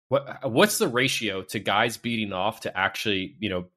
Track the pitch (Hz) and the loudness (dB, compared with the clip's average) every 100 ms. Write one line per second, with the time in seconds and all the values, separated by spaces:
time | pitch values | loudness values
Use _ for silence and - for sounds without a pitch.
0 | _ 131 - - 127 117 208 - 202 120 | _ -2 -2 -8 0 4 4 4 0 2
1 | 131 - 110 95 98 110 95 101 117 110 | 2 0 -2 -4 -6 -4 0 2 2 0
2 | 120 113 104 92 101 - - 92 98 - | -4 -2 -2 0 -2 -2 -6 0 0 0
3 | 113 98 92 - 104 92 90 | -2 -2 -2 -6 -4 -4 -6